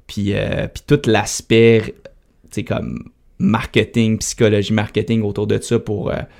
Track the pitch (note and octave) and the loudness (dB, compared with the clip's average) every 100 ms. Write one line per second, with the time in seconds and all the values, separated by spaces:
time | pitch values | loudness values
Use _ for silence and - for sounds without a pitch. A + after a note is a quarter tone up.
0 | - - G2 G2+ G#2 - - - - D3 | -12 -6 -2 -2 -2 -4 -6 -8 0 0
1 | A#2 G#2 G#2 - - A2+ A2+ A2+ - - | 2 0 0 -8 0 4 6 4 0 -12
2 | - _ _ _ - - - - A#1+ A#1 | -20 _ _ _ -14 -10 -6 -6 -6 -10
3 | - _ _ - G2+ G#2+ - A#2+ - A#2 | -14 _ _ -2 0 0 0 0 2 2
4 | A2 A2 - - A2+ G#2 G2 G#2+ A2 G#2 | 2 0 -4 2 2 4 2 -2 0 -2
5 | G#2 A2+ G#2 G2+ G#2 G#2 - A#2 A2 G#2 | 0 0 0 -2 -2 -2 0 -2 -2 -6
6 | - - - - | -4 -6 -8 -16